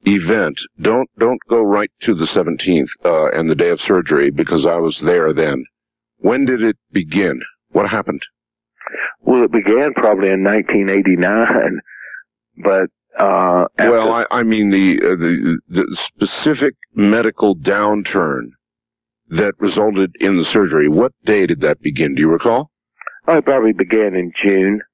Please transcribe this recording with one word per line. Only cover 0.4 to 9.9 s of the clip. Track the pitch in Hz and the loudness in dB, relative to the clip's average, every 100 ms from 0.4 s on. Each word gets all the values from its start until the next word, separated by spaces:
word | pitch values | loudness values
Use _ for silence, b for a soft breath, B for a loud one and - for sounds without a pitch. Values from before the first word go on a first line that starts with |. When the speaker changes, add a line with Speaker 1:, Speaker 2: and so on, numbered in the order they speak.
| 85 71 - _ | 0 -4 -14 _
Speaker 1:
Don't, | 82 117 131 - | 0 0 -2 -2
don't | 113 123 - | 0 0 0
go | 117 | 0
right | 107 101 104 _ | 2 0 -2 _
to | - | -2
the | 92 80 | -2 0
seventeenth, | - 82 80 - 85 65 - | 0 -2 -4 0 0 0 -4
uh, | 87 82 78 | 0 0 0
and | - 80 | 0 -2
the | |
day | 78 87 | 0 0
of | 82 | 0
surgery, | - 92 85 76 71 | 0 -2 2 2 0
because | 71 78 82 76 | 0 -2 0 0
I | 85 | 0
was | 82 - | -2 -2
there | 78 87 80 | 0 2 2
then. | 73 78 69 65 _ _ _ _ _ | 0 -2 -4 -8 _ _ _ _ _
When | 95 123 | -2 0
did | 135 127 | 0 0
it | 110 104 _ | 0 -2 _
begin? | 101 80 85 95 64 - _ _ | -6 -2 -2 0 -2 -10 _ _
What | 82 101 | -2 0
happened? | 110 - 69 - _ _ _ _ _ B B B B | -2 -4 -8 -10 _ _ _ _ _ B B B B
Speaker 2:
Well, | - 127 | -2 0
it | 117 | 2
began | 113 98 113 147 | 0 0 0 0